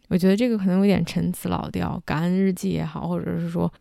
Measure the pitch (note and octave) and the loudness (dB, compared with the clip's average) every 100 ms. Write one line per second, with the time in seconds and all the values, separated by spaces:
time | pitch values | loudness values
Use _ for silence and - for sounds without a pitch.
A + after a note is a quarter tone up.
0 | - F3+ F#3 G3+ B3 G#3+ F#3+ F#3 G3+ F3+ | -2 2 4 4 2 0 2 4 4 4
1 | E3 F3 F3 - E3+ - D#3 F3+ E3+ - | 2 -2 -2 -2 -4 -4 -4 -4 -4 -4
2 | - D3 F3 F#3 F#3+ F#3 G3 E3 D#3+ - | -4 -2 0 2 2 0 -2 -2 -4 -6
3 | E3+ F3 - E3+ E3+ E3+ F3 - | -4 -4 -4 -4 -2 -2 -2 -4